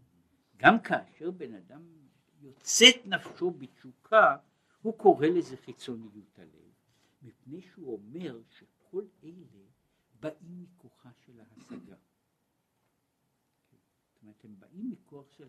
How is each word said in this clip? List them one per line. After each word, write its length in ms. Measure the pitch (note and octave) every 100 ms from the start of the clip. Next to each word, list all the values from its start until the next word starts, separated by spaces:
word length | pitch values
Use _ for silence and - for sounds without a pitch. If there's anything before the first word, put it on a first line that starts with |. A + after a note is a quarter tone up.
| _ _ _ _ _ -
גם 240 | D#3+ A3+
כאשר 500 | - D3+ - - D#3+
בן 220 | F#3 C3
אדם 280 | G#2 F2 C#3 E3+ D#3+ C3+ _ _ _
יוצא 440 | C#3 - - - A#3+
את 160 | B3 G3
נפשו 460 | F3 - - F3+
בתשוקה, 840 | D#3 C3 _ C3+ - - A3 E3 C#3 - _ _ _
הוא 160 | A3 G#3+
קורא 300 | G3+ B2+ D3+
לזה 300 | F3 D#3 C3
חיצוניות 840 | - A2+ - A#2 A2 G#2 F#2 -
הלב, 320 | E2 D#2 - _ _ _ _ _
מפני 400 | B2 - B2+ E3
שהוא 320 | F#3 - C#3+
אומר 480 | G#2+ G#2 D#3 E3 A#2 A#2
שכל 560 | - - _ _ F3+ G#3 _
אלה 400 | D3+ F3+ C3+ G#2 G2 _ _ _ _ A#2
באים 420 | D#3 - E3+ F3+
מכוחה 480 | F3 _ B2+ _ B2 A#2+ _
של 140 | A#2+
ההשגה. 560 | A#2+ A2+ - A#2 F2+ F#2+ _ _ _ _ _ _ _ _ _ _ _ _ _ _ _ _ _ _ _ _ _
זאת 80 | _
אומרת, 240 | G#2 G#2 A2
הם 140 | G2+
באים 300 | G2+ E3 B3
מכוח 420 | F#3 _ C#3+ C#3
של 160 | -